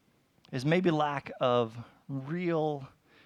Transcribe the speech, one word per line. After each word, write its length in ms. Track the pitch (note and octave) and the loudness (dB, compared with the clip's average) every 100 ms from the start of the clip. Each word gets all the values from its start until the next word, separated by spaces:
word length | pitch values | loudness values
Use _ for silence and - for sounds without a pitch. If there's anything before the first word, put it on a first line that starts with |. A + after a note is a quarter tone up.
| _ _ _ _ _ | _ _ _ _ _
is 140 | C3+ | -2
maybe 260 | C3+ F3 F#3 | 2 2 2
lack 420 | D3+ D3+ C#3+ - - | 2 0 -2 -8 0
of 360 | C3 B2 A2+ A#2 - - - | 2 4 2 -4 -16 -20 -10
real, 800 | C3+ C3+ F3 F3 E3 D#3 D3 C3+ _ _ - | -8 -6 -4 0 0 0 -4 -10 _ _ -20